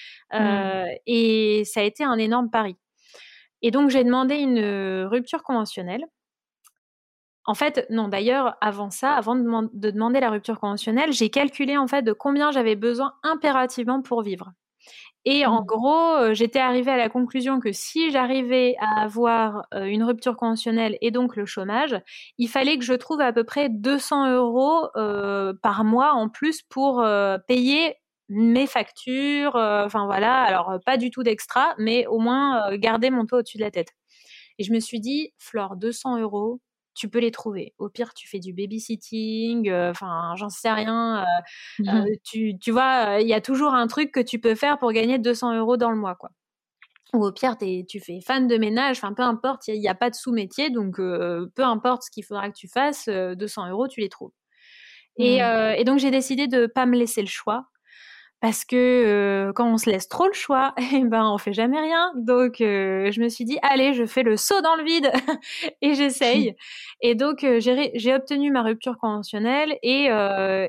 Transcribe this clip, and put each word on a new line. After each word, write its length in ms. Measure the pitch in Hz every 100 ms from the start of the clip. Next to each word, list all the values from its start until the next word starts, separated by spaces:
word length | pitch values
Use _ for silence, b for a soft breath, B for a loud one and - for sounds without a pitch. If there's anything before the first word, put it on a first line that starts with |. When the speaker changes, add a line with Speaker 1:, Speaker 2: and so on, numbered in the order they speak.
| B B B 214
Speaker 1:
Euh, 480 | 208 202 196 190 175
Speaker 2:
Hmm. 0 | - -
Speaker 1:
et 580 | 233 226 220 214 214 208
ça 160 | 220
a 20 |
été 220 | 208 - 285
un 120 | 226
énorme 320 | 220 240 233
pari. 280 | 226 208 180 _ _ B B B B B _
Et 100 | 233
donc, 180 | 247 285
j'ai 160 | 262 247
demandé 300 | 254 262 294
une, 240 | 277 240
euh, 480 | 208 202 196 190 190
rupture 340 | 240 247 320
conventionnelle. 600 | - 240 214 - 180 220 320 _ _ _ _ _ _ _ _ _ _ _ _ _ -
En 100 | 208
fait, 300 | 294 294 -
non, 180 | 226 208
d'ailleurs, 480 | 196 220 269 254 -
avant 280 | 214 202 208
ça, 260 | - 269 285
avant 200 | 214 254
de 60 |
deman-, 280 | 233 226 220
de 180 | 214 208
demander 300 | 208 233 262
la 80 | 247
rupture 320 | 208 208 220
conventionnelle, 500 | 208 202 - 233 311
j'ai 180 | 254 220
calculé, 460 | 277 285 - 269 285
en 120 | 254
fait, 160 | 277
de 100 | 226
combien 380 | 214 277 285 294
j'avais 240 | 269 226 214
besoin 400 | 233 240 269 -
impérativement 800 | 302 311 302 262 254 254 233 269
pour 200 | 262 233
vivre. 320 | 208 180 185 - _ _ B B B _ -
Et 200 | 277 269
en 160 | 226
Speaker 2:
Hmm. 40 | 196
Speaker 1:
gros, 500 | 220 254 320 330 311
euh, 160 | 226
j'étais 260 | 214 226 269
arrivée 320 | 254 247 247
à 60 | 254
la 100 | 220
conclusion 540 | 247 247 262 254 262
que 100 | 220
si 400 | 196 - 320 320
j'arrivais 640 | 269 247 262 247 254 247 247
à 220 | 214 214
avoir, 600 | 214 214 233 226 220 208 -
euh, 120 | 196 196
une 180 | 214
rupture 320 | 233 233 254 233
conventionnelle 600 | 226 226 233 226 220 208
et 120 | 233
donc 260 | 233 247 220
le 80 | 202
chômage, 500 | - 190 220 294 202 - B B -
il 120 | 240
fallait 280 | 277 269 302
que 60 |
je 80 | 240
trouve 280 | 254 - 311
à 100 | 262
peu 140 | 233 226
près 240 | 285 285
deux 300 | 214 226 277
cents 300 | - 285 269
euros, 600 | 254 240 240 277 330 311 -
euh, 560 | 214 202 202 202 196 190
par 220 | 220 196 214
mois 260 | 240 285
en 160 | 269 220
plus 340 | - 302 311
pour, 380 | - 262 277 247
euh, 360 | 220 202 202 190 -
payer 480 | 254 254 294 330 - _ _ -
mes 400 | 202 233 240 269
factures, 880 | 247 214 - - 262 285 285 285 247
euh, 300 | 220 208 202
enfin 220 | 214 202
voilà, 340 | 196 214 262
alors, 300 | 233 180 175
euh, 60 | 185 -
pas 120 | 262
du 120 | 247
tout 140 | 254
d'extra, 500 | 240 214 - 247 285 -
mais 280 | 220 240 233
au 120 | 226
moins, 520 | 226 262 277 247 202
euh, 60 | 202
garder 320 | 220 226 262
mon 160 | 254 220
toit 140 | 247
au-dessus 180 | 226 214
de 60 |
la 80 | 208
tête. 200 | 185 165 _ _ B B B B B
Et 60 | 196
je 80 |
me 80 | 226
suis 180 | 226 233
dit, « 340 | 226 285 311 _
Flore, 400 | - 220 196 190
deux 160 | 220
cents 240 | 233 262 233
euros, 400 | 220 202 214 247 _ _ _ -
tu 140 | 214
peux 80 | 233
les 140 | 233
trouver. 420 | 226 220 196 - -
Au 100 | 202
pire, 240 | - 240
tu 140 | - -
fais 100 | 202
du 160 | 185
babysitting, 1120 | 180 202 220 220 220 - 226 220 220 226 233 208
euh, 220 | 180 175
enfin, 460 | 175 190 165 170 175
j'en 140 | 208
sais 220 | - 233
rien. 520 | 214 220 226 226 220
Euh, 20 | 180 175 175 B B B
Speaker 2:
Mhm. 100 | 202
Speaker 1:
euh, 260 | 214 208 214
tu, 360 | - 220 220 185
tu 100 | -
vois, 460 | 226 262 262 214 202
euh, 40 |
il 80 | 226
y 60 |
a 80 | 220
toujours 320 | 220 262 294
un 140 | 254 233
truc 240 | 294 294
que 80 | 262
tu 180 | 240 226
peux 160 | 233
faire 240 | 220 285 285
pour 140 | 247
gagner 260 | 220 226 262
deux 160 | 233
cents 220 | 233 247 226
euros 180 | 226 247
dans 140 | 233
le 60 | 220
mois, 160 | 202
quoi. 160 | 180 - _ _ _ _ _ - _ _ 240
Ou 100 | 202
au 60 |
pire, 260 | 190 262 233
t'es, 260 | 190 185 185
tu 100 | 202
fais 220 | 185 175
femme 240 | 180 262 254
de 120 | 226
ménage, 400 | 214 226 277 254
enfin, 140 | 202
peu 100 | 208
importe, 440 | 247 226 254 269 -
il 40 |
y 20 |
a, 40 | 214
il 60 |
y 40 | 208
a 80 | 185
pas 160 | 247
de 40 | 240
sous-métier, 540 | 262 233 196 - 302
donc, 300 | 240 196 175
euh, 520 | 185 175 175 170 180 -
peu 80 |
importe 400 | 254 220 247 247
ce 80 | -
qu'il 120 | -
faudra 240 | 202 202 202
que 40 | -
tu 120 | 180
fasses, 400 | 247 285 285 -
euh, 260 | 196 185
deux 140 | 185 208
cents 200 | - 180
euros, 200 | 190 262
tu 120 | -
les 100 | 196
trouves. » 240 | - - _ _ B B B B B B -
Et, 240 | 247 254
Speaker 2:
Hmm. 40 | 240
Speaker 1:
euh, 280 | 226 220 220
et 100 | 240
donc, 120 | 277
j'ai 140 | 269
décidé 340 | 262 262 262 285
de 200 | 254 233
pas 180 | 262 254
me 100 | 247
laisser 260 | 233 233
le 60 | 196
choix. 380 | - - 233 262 _ B B B B B _
Parce 240 | 226 220 -
que, 100 | 247
euh, 800 | 247 247 226 202 202 196 196
quand 180 | 196 240
on 60 | 226
se 120 | 226
laisse 200 | 190 -
trop 180 | - 381
le 60 |
choix, 400 | 403 - 269 269 262
<laughs> 160 | 254
eh 120 | 269 247
ben, 180 | 226 220
on 60 | 208
fait 160 | -
jamais 260 | 202 233 294
rien. 320 | 311 330 359 269
Donc, 420 | 226 247 247 240
euh, 500 | 220 202 190 190 196
je 120 | 214
me 80 | 233
suis 160 | - 233
dit, « 120 | 294
Allez, 320 | 277 269 269
je 120 | 254 226
fais 160 | 262
le 140 | 233 214
saut 240 | - 403
dans 160 | 320 320
le 80 |
vide 260 | 311 330 277
<laughs> 680 | 254 262 311 - - 339 -
et 120 | 285
j'essaye. » 600 | 277 285 254 247 247 - - B B
Speaker 2:
<laughs> 220 | B B
Speaker 1:
Et 140 | 240 226
donc, 300 | 277 294 285
euh, 160 | 233
j'ai 100 | 226
ré-, 200 | 254 294 240
j'ai 180 | 226
obtenu 380 | 262 269 285 285
ma 100 | 269
rupture 360 | 220 226 254 240
conventionnelle 800 | 220 208 202 208 226 277 302 294
et, 300 | 233 269 285
euh, 560 | 214 196 196 190 190